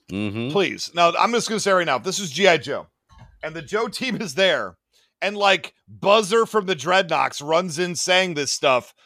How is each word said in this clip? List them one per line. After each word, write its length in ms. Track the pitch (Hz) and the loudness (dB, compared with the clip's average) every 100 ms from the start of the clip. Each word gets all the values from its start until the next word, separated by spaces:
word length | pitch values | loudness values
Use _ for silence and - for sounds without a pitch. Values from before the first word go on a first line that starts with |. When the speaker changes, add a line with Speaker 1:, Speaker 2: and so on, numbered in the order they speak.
| - | -10
Speaker 1:
Mm-hmm. 400 | 95 107 104 123 | -6 -6 -6 -4
Speaker 2:
Please. 380 | 175 165 101 - 170 | -2 -2 -4 -6 0
Now, 180 | 170 170 | 2 4
I'm 120 | 196 | 2
just 160 | 233 - | 0 -2
gonna 100 | 214 | -2
say 120 | 196 | 0
right 120 | 185 165 | 2 2
now, 120 | 127 | -2
if 60 | |
this 160 | 139 170 | -2 -6
was 120 | 190 | -6
G 160 | 135 190 | 2 4
I 100 | 165 | 4
Joe, 300 | 135 113 80 _ _ - - _ | 0 -8 -10 _ _ -20 -20 _
and 120 | 151 165 | -12 -12
the 60 | |
Joe 260 | 147 202 233 | -6 -4 -4
team 280 | - 254 202 | -6 -6 -6
is 120 | 180 135 | -6 0
there, 420 | 190 147 101 90 _ _ _ _ | 2 2 -2 -12 _ _ _ _
and, 140 | 185 208 | -6 0
like, 360 | 202 190 - - _ | 2 2 -2 -18 _
Buzzer 580 | 107 180 214 196 226 226 | -4 4 4 4 0 0
from 200 | 214 185 | 0 -2
the 100 | 180 | -2
Dreadnoks 640 | 139 185 180 156 135 - 143 | 0 0 2 0 -2 -4 0
runs 340 | 160 185 147 | 0 0 -4
in 160 | 180 170 | -4 -4
saying 380 | - 185 185 151 | 0 2 2 -2
this 160 | 139 | -4
stuff, 420 | - 147 127 - _ | 0 2 2 0 _